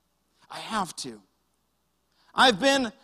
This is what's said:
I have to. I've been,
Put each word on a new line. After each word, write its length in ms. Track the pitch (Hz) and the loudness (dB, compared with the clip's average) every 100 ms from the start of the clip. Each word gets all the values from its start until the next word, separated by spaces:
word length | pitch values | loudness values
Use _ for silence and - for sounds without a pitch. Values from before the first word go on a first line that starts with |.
| _ _ _ _ - | _ _ _ _ -18
I 80 | 160 | -16
have 360 | 160 220 180 - | -8 -6 -6 -8
to. 240 | 131 107 _ _ _ _ _ _ _ _ _ _ _ | -14 -14 _ _ _ _ _ _ _ _ _ _ _
I've 240 | - 254 185 | 4 4 4
been, 340 | 269 277 233 - | 2 2 -2 -8